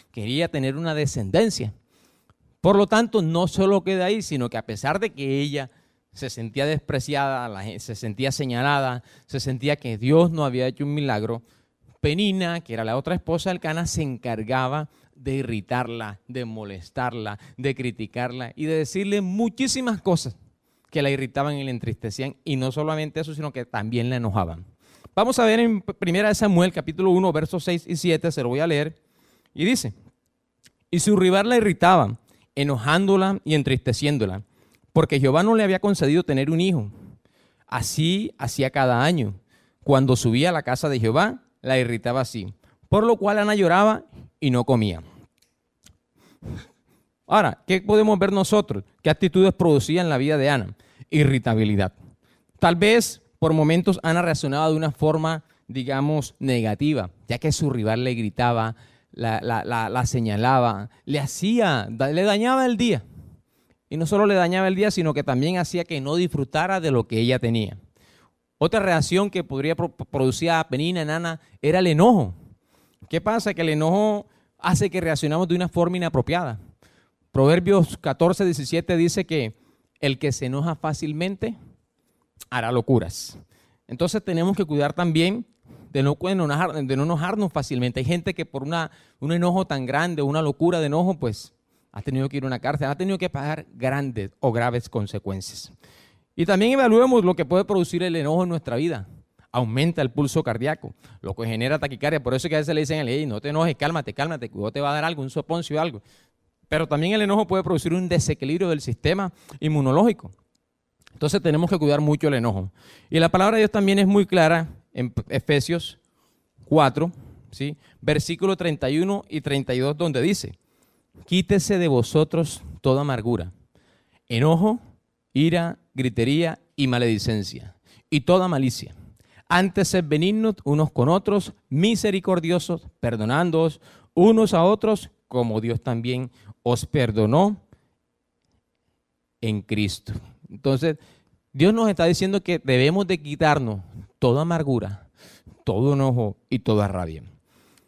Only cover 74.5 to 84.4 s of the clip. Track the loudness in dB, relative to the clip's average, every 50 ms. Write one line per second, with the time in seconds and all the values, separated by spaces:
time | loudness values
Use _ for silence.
74.5 | _ _ -2 0 2 2 2 0 -2 -2 -2 -2 -2 0 0 0 0 0 0 0
75.5 | 0 0 -2 -2 0 0 0 0 0 -2 -2 -2 0 0 0 0 0 -2 -2 -4
76.5 | -8 -10 -14 -18 _ _ _ _ _ _ _ _ _ _ _ _ 0 4 4 6
77.5 | 6 4 4 4 6 6 4 4 0 -4 -4 -4 0 2 2 2 2 2 0 0
78.5 | 0 -2 -4 -4 -2 -2 -2 0 2 2 2 2 0 -2 -4 -2 -2 -2 -2 -4
79.5 | -6 _ _ _ _ _ _ _ _ _ -2 -2 -2 0 -2 -2 -2 -2 -4 -4
80.5 | -4 -2 -2 -4 -4 -4 -4 -4 -4 -4 -4 -6 -4 -4 -4 -4 -4 -4 -6 -6
81.5 | -8 -8 -14 -20 -20 _ _ _ _ _ _ _ _ _ _ _ _ -20 -12 -8
82.5 | -6 -4 -2 0 0 0 2 2 2 2 2 0 -8 -12 -14 -16 -16 -20 -20 _
83.5 | _ _ _ _ _ _ _ -14 -8 -4 -4 -4 -4 -4 -4 -4 -4 -2